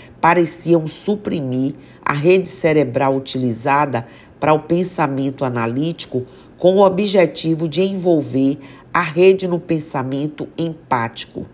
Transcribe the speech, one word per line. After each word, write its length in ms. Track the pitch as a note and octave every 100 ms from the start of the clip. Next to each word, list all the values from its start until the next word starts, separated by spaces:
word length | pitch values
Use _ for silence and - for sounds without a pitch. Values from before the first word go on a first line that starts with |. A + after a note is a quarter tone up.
| - -
pareciam 680 | E3 F3 E3 - D#3+ E3+ D#3
suprimir 880 | - - G#3 - F3+ C3 B2+ C3+ - - -
a 100 | -
rede 360 | D3 D#3+ F#3+ F3+
cerebral 640 | - E3 D3+ C3+ C3 C3+ C3+
utilizada 920 | C3+ C3 B2 A2 C#3 C#3 D3 A#2+ - - - -
para 140 | D3+
o 60 | D3+
pensamento 840 | - E3+ F#3 - D3 C3+ C3+ C3+
analítico 800 | C3 A#2+ A#2 B2+ D#3+ E3+ - B2+ B2+ - - -
com 200 | F3+ F#3+
o 80 | F#3+
objetivo 800 | F#3 G#3 F#3+ E3 - D#3+ D#3+ E3
de 140 | D#3+
envolver 760 | G3 G3 F3 D#3+ B2 C3 C3+ C#3+ - - -
a 80 | E3+
rede 460 | D#3+ D3+ F#3+ F#3+ F#3
no 120 | F3
pensamento 880 | - D#3+ D3+ C#3 B2+ C#3 D3 - - -
empático. 880 | E3 D#3+ - B2+ A#2 - - - -